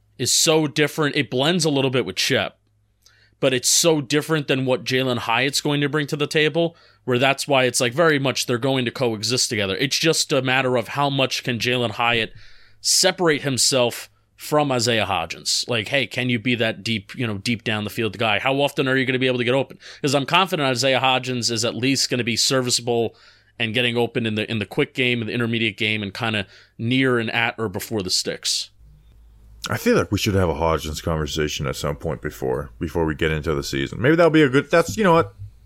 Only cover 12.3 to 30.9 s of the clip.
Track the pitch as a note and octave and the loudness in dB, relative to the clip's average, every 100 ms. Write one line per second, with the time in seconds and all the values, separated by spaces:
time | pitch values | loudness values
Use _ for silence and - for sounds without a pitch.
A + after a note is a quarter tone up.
12.3 | - - - - - - - F#3 F#3 E3+ | -8 -20 -20 -20 -6 0 2 2 2 2
13.3 | C#3+ C#3 B2 - C3 A#2+ - - _ _ | 2 0 0 2 2 2 -2 -12 _ _
14.3 | - - D3+ C#3+ B2 A2+ A2+ G2 F2+ E2 | -18 -2 0 2 2 2 2 2 -2 -4
15.3 | - D2+ - - A#2 G#2 C#3 A#2+ - B2 | -6 -4 -2 -2 -4 0 -2 -2 -2 -2
16.3 | A#2+ B2 A#2 A2+ G#2 G2+ A2 - - A#2 | 0 0 0 0 -2 -4 -4 -4 -6 -4
17.3 | G2+ A#2+ A2+ A#2+ G#2+ G#2 - A2+ G2+ A2+ | -4 -4 -4 -4 -4 -4 -4 -4 -2 0
18.3 | G2+ C3+ C3+ C#3+ - C3+ C3 B2+ B2+ C3 | 0 0 0 0 0 0 2 0 0 0
19.3 | B2 A#2 C3+ B2 - - - D3 C#3 C3 | 0 2 0 -2 -8 -20 -6 0 0 2
20.3 | F3 F#3 F3 C3+ A#2+ C3+ B2+ C3 B2+ B2 | 2 2 0 0 0 2 2 2 0 -2
21.3 | B2 A2+ A#2 A2+ A2 C3 C3+ - B2+ A2+ | -4 -2 -2 -2 0 0 0 0 -2 -2
22.3 | A2 - C3+ B2 A#2 A#2+ A#2+ A2+ - - | 0 0 0 0 -2 0 -2 -2 -6 -20
23.3 | _ _ - A2 A#2 B2 A#2 A#2 B2 A2+ | _ _ -4 -2 0 2 2 0 0 -2
24.3 | G#2+ G#2 A2 G2+ - C#3+ - B2 A#2+ G#2+ | -2 -2 -4 -2 -2 -2 0 0 0 -2
25.3 | A#2+ A#2 A#2 A2+ G2 G#2+ G#2+ G2+ - A#2 | -2 -2 0 -2 -2 -2 -2 -4 -4 -2
26.3 | G#2+ - - - - A#2 C3 C3 A#2+ A2 | -2 -4 -12 -20 -8 -2 2 2 2 0
27.3 | A#2 A#2 - A2 F#2+ - A2 F2+ - - | -2 -2 -2 -6 -6 -4 -4 -2 -2 -4
28.3 | - - - - _ - - - - - | -4 -4 -4 -6 _ -20 -20 -20 -20 -20
29.3 | - - - - - A#3 G3+ - G2+ A2 | -20 -20 -14 -8 -2 2 2 2 0 2
30.3 | F#2+ F2 D2 E2 D#2 D#2+ | 2 2 2 2 0 -2